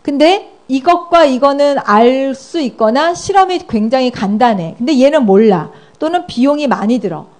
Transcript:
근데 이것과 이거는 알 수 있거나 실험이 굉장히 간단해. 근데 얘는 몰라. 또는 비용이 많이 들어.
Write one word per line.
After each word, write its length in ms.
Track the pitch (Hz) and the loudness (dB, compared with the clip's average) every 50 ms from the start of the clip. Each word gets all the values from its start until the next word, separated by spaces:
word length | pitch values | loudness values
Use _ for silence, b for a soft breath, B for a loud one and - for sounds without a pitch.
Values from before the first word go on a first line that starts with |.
근데 500 | _ - 285 269 294 330 381 415 - - - _ _ _ | _ -6 0 2 2 2 2 0 -4 -12 -20 _ _ _
이것과 580 | 262 269 254 349 349 349 349 - 349 339 330 | -6 -2 0 0 0 0 -2 0 2 4 4
이거는 500 | 285 262 240 277 277 277 277 285 285 285 277 - | 4 2 2 0 0 2 2 0 0 0 -2 -2
알 380 | - 202 214 233 247 262 262 269 269 262 | 0 2 4 4 4 2 0 -2 -4 -6
수 260 | 262 - - - 339 | -8 -12 -10 -6 -6
있거나 540 | 294 233 - - 226 214 226 269 311 339 349 | -6 -6 -4 -2 -2 0 0 0 0 -2 -2
실험이 460 | - - - 381 392 381 370 370 349 349 - | -4 -6 -2 2 2 2 2 0 -6 -6 -4
굉장히 420 | - 214 214 226 247 262 262 247 | -4 -4 -2 0 0 0 -2 -2
간단해. 640 | 240 - 226 202 202 214 247 240 220 190 165 165 - - | -4 -4 -4 -4 0 0 2 0 0 -2 -4 -8 -8 -6
근데 220 | 240 269 320 247 | -4 -2 2 2
얘는 240 | 262 277 302 311 254 | 2 2 2 2 2
몰라. 440 | 202 190 196 226 220 196 170 151 156 B B B B B B | 4 4 4 4 4 2 0 -4 -8 B B B B B B
또는 280 | 294 311 339 359 349 | -6 -4 -4 -4 -6
비용이 400 | - - 233 247 277 294 294 302 | -6 -4 -2 0 0 0 0 -2
많이 320 | 262 196 175 190 208 247 247 | -2 -2 -2 -2 -2 -2 -2
들어. 280 | - 190 165 151 165 - _ | -4 -6 -8 -8 -14 -18 _